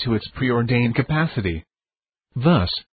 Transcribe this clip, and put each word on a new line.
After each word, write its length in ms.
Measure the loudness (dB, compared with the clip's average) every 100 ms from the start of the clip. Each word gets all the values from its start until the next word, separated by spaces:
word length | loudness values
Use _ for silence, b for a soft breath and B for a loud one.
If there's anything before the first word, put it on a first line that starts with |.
| -2
to 100 | -2
its 120 | -2
preordained 600 | -4 -2 0 2 2 2 0
capacity. 680 | 0 0 -2 -2 -4 -4 -10 _ _ _ _ _ _ -2
Thus, 340 | 2 2 2 -4 -12